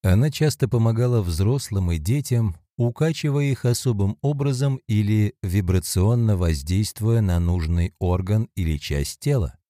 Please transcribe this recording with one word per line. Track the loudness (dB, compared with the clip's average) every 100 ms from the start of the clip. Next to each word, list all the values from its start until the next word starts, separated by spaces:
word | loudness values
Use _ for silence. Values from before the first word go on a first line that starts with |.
Она | 4 2 2
часто | 0 -2 0 -2
помогала | 2 2 2 2 0
взрослым | 0 0 0 0 -2 -2 0
и | -2
детям, | -2 -2 0 -2 -2 -4 _ -4
укачивая | -4 0 -2 0 -2 0 0
их | 0
особым | 0 0 -2 0 -2 0
образом | -4 -2 -2 0 -2 -2 -2
или | 0 2 2 0 -2
вибрационно | -2 0 2 0 0 0 2 2 2 2
воздействуя | 2 0 0 -2 -2 -2 0 2
на | 2 2
нужный | 2 0 0 0 0 _
орган | -2 0 0 -2 -2
или | -4 -2 -2
часть | -2 -4 -4 -4
тела. | -2 0 -2 -8